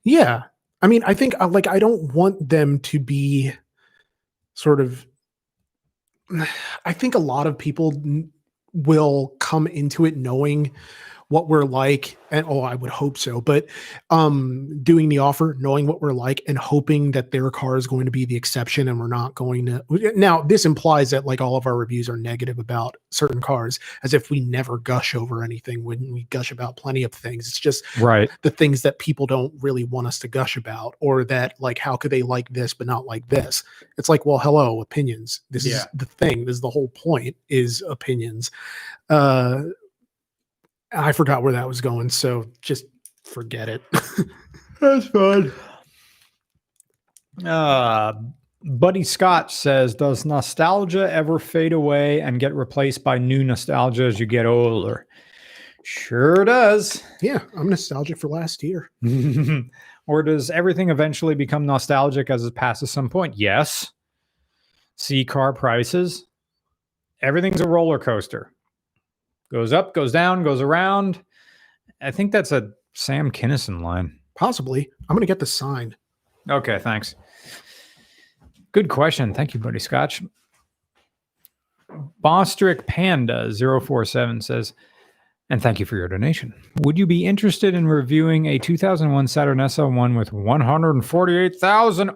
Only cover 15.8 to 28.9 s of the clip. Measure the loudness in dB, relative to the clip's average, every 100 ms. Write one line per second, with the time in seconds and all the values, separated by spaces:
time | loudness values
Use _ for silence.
15.8 | 0 0 -2 -2 -2 -4 -4 -4 0 0
16.8 | 2 2 2 0 -2 -2 -2 -4 -2 -2
17.8 | -2 -2 -2 -2 -4 -4 -4 -4 -4 -2
18.8 | -2 -2 -4 -4 -6 -6 -4 -2 -4 -4
19.8 | -2 0 0 4 4 4 4 4 4 2
20.8 | 4 4 4 0 -2 -2 0 -2 0 -2
21.8 | -2 -4 -6 -6 -6 -6 -6 -8 -6 -6
22.8 | -6 -10 _ -2 -2 -2 -2 -2 -2 -8
23.8 | -12 -8 0 0 0 -2 -2 -4 -4 -6
24.8 | -2 -2 -2 -6 -6 -6 -8 -10 -10 -10
25.8 | -8 -10 -8 -10 -8 -8 -8 -8 -12 -10
26.8 | -6 -4 -4 -8 -12 -12 -12 -4 -2 -2
27.8 | -4 2 6 6 4 0 -2 2 2 2
28.8 | 0